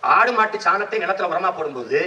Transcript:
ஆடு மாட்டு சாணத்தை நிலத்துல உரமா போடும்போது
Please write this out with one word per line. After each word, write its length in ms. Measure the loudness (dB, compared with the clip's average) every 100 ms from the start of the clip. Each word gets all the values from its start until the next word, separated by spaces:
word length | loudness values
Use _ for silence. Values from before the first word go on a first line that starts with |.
| 4
ஆடு 180 | 4 4 2
மாட்டு 200 | 0 0 0
சாணத்தை 320 | 0 0 -2
நிலத்துல 280 | -2 -2 -2
உரமா 180 | 0 -2
போடும்போது 480 | -2 -6 -6 -2 0